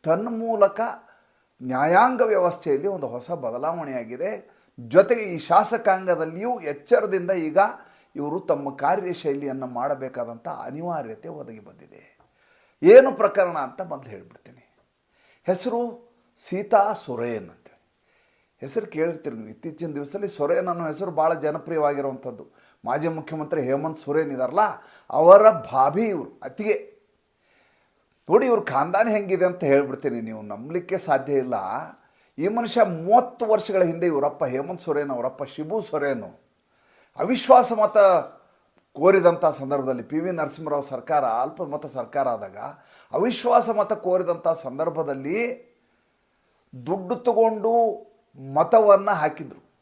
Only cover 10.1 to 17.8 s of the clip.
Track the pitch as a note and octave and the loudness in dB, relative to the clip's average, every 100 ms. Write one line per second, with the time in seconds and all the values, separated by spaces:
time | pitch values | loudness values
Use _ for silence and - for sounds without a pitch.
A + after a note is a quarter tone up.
10.1 | B2+ A#2 A#2 E3 - - C#3+ F3 D#3+ A#2 | -8 -10 -10 -14 -12 -12 -10 -8 -8 -10
11.1 | A2 E3 D3+ - A3 G2+ - - - _ | -14 -16 -16 -16 -18 -20 -20 -20 -20 _
12.1 | _ _ _ _ _ _ _ - C4+ C4+ | _ _ _ _ _ _ _ 10 10 10
13.1 | G#3+ G#3 G3+ F3+ E3 C3 - F3+ C#3 A#2 | 2 0 2 -2 -2 -8 -10 -12 -12 -14
14.1 | G2 E2+ - - - _ _ _ _ _ | -18 -20 -20 -20 -20 _ _ _ _ _
15.1 | _ _ _ - F#3 B3 A#3 A#3+ - _ | _ _ _ -4 -2 -2 -4 -4 -10 _
16.1 | _ _ - - F#3+ G3+ A3 G3+ G#3 - | _ _ -18 -8 -8 2 2 2 -4 -8
17.1 | A#2 A#2+ A2 F2 - _ _ | -6 -6 -6 -10 -20 _ _